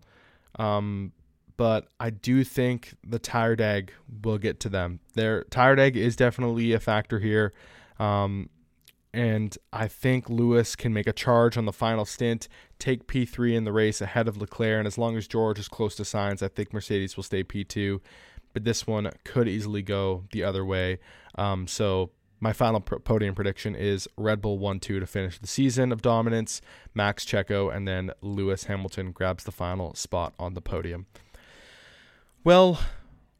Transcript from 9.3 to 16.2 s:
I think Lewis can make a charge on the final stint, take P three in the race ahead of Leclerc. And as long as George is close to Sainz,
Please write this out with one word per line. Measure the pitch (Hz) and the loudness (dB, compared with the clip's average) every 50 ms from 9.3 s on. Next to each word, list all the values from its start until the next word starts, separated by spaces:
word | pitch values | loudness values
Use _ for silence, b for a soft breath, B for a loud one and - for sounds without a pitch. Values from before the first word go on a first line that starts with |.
| 110 107 107 104 - - - _ - | 2 0 0 -2 -6 -10 -14 _ -6
I | 107 110 104 | -6 -6 -6
think | - - - 127 127 127 - - | -4 -2 0 2 2 2 0 -2
Lewis | 120 117 120 120 120 120 113 - - | 0 2 4 6 6 6 4 4 -2
can | - - 117 110 | -4 -2 -2 0
make | 104 101 | 0 0
a | 113 | -2
charge | - - - - 120 117 117 117 - 120 | -2 0 2 4 6 6 6 6 4 2
on | 110 | -2
the | 104 | -2
final | - - 120 113 113 110 104 | -2 0 0 0 2 0 -2
stint, | - - - 123 117 117 110 - b b b b b b - | -4 -4 -2 -2 -2 -2 -2 -6 b b b b b b -6
take | - 139 131 123 - | -2 -2 -2 -2 -2
P | - - 131 120 | -2 -2 -2 -2
three | - - 123 120 120 117 | -2 -2 0 2 2 2
in | 113 110 | 2 0
the | 107 | 2
race | 104 110 110 107 104 - | 2 4 4 4 2 0
ahead | 98 90 - 120 110 | -4 -2 0 0 0
of | 113 101 104 | 0 -2 -4
Leclerc. | 104 - - - 117 110 110 110 | -8 -8 -2 -2 0 2 2 2
And | 107 | 0
as | 104 - | -2 -2
long | 117 117 117 113 110 | -2 -2 0 0 -2
as | 101 - | -4 -2
George | - 113 113 107 104 104 | 0 2 2 2 2 -2
is | 101 - | -6 -10
close | - - 110 101 - | -4 -4 -2 -2 -2
to | - | -6
Sainz, | 101 - - 104 | -8 -4 -4 -2